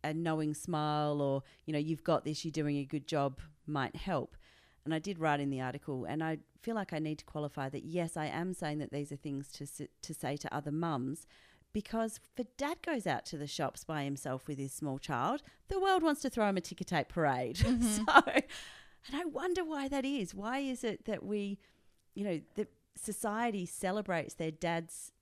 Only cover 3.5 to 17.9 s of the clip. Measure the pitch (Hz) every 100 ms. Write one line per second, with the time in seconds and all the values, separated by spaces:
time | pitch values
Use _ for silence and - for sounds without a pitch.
3.5 | - - 151 135 165 - 160 - - -
4.5 | - - _ - 160 160 175 160 147 139
5.5 | 135 127 139 - 131 90 147 160 160 -
6.5 | _ - 226 190 160 156 156 - 156 147
7.5 | - 135 143 - 175 165 170 151 - 180
8.5 | 180 156 151 147 147 143 139 151 139 139
9.5 | - 143 - 147 _ - 160 131 147 -
10.5 | - 143 151 170 143 127 147 - - -
11.5 | - _ 214 - 226 226 - - - 247
12.5 | - 285 339 - 285 190 131 - 151 143
13.5 | - 147 - - 156 143 139 147 131 -
14.5 | 139 135 - 151 135 - 131 143 285 -
15.5 | - _ 381 392 370 320 294 262 240 208
16.5 | 196 - 180 185 165 131 - 151 127 127
17.5 | 175 226 240 233